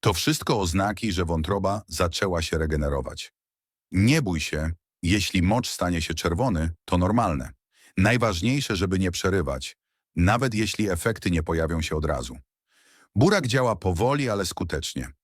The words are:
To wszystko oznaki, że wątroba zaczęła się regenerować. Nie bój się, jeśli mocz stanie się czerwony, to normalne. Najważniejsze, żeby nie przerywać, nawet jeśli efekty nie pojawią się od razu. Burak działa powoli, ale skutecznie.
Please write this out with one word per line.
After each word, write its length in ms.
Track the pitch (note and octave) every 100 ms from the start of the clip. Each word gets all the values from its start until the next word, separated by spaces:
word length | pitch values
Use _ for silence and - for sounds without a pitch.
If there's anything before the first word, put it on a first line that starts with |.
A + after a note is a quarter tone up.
To 140 | A2
wszystko 460 | F#2 - D#3 - B2
oznaki, 520 | F2+ F2+ G2+ G#2 A2
że 120 | F2+
wątroba 580 | E2+ E2 D#2 G2+ F#2+ G2+ -
zaczęła 540 | D#2 F2 - G2+ F2
się 160 | D#2 D#2+
regenerować. 760 | D#2+ D2+ C#2+ C#2 C2 - - _ _ _ _ _ _
Nie 320 | F#2 A2+ D#3
bój 180 | A2+ E2
się, 300 | - D2+ D#2+ E2 _ _
jeśli 400 | E2+ G2+ - F#2+
mocz 260 | F2 A#2 B2
stanie 340 | - F2+ F2
się 120 | -
czerwony, 560 | D#2+ F2 E2+ C3 D#2+ D#2+ E2
to 140 | - F2+
normalne. 540 | F2+ A2+ G#2+ C#2+ B1 - _ _ - -
Najważniejsze, 800 | G2 A#2+ A2+ F2 G#2 C#3 - G2
żeby 220 | F#2+ F#2
nie 120 | F#2
przerywać, 680 | E2 F#2+ F#2+ D2 C2+ - - _ _ _ -
nawet 380 | F2 A#2 C3
jeśli 360 | A2 A2 - G#2+
efekty 400 | F2 A2+ A2 G2+
nie 120 | E2
pojawią 400 | D#2 E2 D#2+ E2
się 140 | D#2+ D#2
od 80 |
razu. 340 | D2+ C#2+ B1 C2+ _ _ _ _ _ _ _
Burak 320 | - D#3+ G#3 C3
działa 300 | C3 B2+ G2+
powoli, 520 | F#2+ E2+ A#2 C#3+ B2+
ale 180 | G#2 F#2
skutecznie. 680 | - E2+ D2+ - C#2 B1+ -